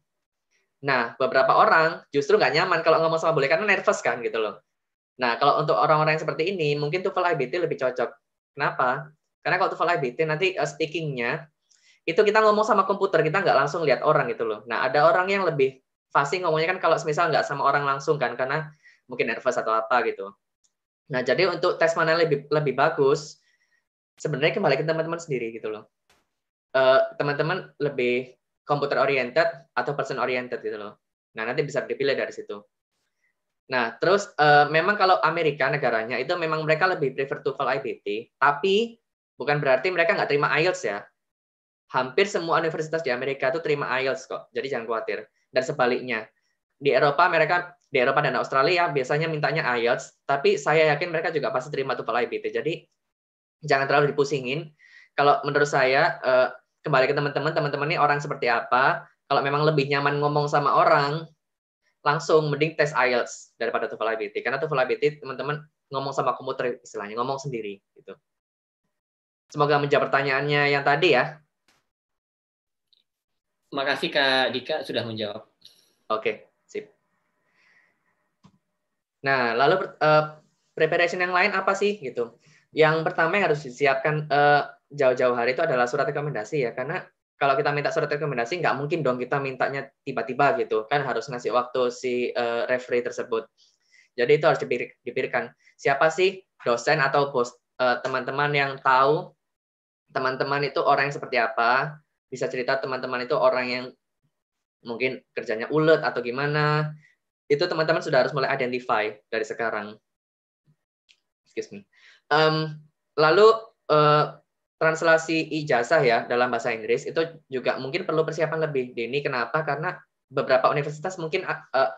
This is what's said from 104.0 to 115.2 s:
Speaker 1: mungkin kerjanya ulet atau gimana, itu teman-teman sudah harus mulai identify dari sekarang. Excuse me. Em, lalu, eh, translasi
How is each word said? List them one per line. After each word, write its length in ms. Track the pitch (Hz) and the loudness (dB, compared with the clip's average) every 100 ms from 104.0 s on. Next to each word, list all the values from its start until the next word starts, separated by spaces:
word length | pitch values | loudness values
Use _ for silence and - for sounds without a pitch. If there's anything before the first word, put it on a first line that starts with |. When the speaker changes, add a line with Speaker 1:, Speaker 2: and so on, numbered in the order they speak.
| _ _ _ _ _ _ _ _ | _ _ _ _ _ _ _ _
Speaker 1:
mungkin 400 | 113 113 127 - - | -12 -4 -4 -4 -10
kerjanya 400 | - 123 110 117 | -12 -6 -6 -2
ulet 320 | 151 156 156 | 2 4 4
atau 160 | 139 - | 2 -4
gimana, 720 | 120 127 147 151 151 151 151 - _ _ _ _ - | -4 -4 -2 0 2 2 -2 -6 _ _ _ _ -2
itu 120 | 143 175 | 0 0
teman-teman 320 | 165 160 165 | 0 0 0
sudah 240 | 170 139 | 0 0
harus 80 | 127 | 0
mulai 200 | 139 131 135 | 0 -2 -2
identify 560 | 123 123 123 117 107 107 _ | -4 -4 -2 -2 -2 -6 _
dari 160 | 113 | -6
sekarang. 520 | 110 - 117 110 104 107 _ _ _ _ _ _ _ _ _ _ _ _ _ _ _ | -6 -4 -4 -4 -8 -16 _ _ _ _ _ _ _ _ _ _ _ _ _ _ _
Excuse 240 | - 107 101 | -12 -12 -16
me. 80 | - _ - _ _ | -20 _ -20 _ _
Em, 480 | 151 156 156 156 151 - _ _ - | 2 4 2 -4 -8 -18 _ _ 0
lalu, 280 | 156 170 214 226 - _ - | 4 8 6 6 -2 _ 0
eh, 340 | 151 151 151 147 - _ _ _ _ | 4 6 4 2 -4 _ _ _ _
translasi 720 | 160 160 165 160 | 0 2 4 4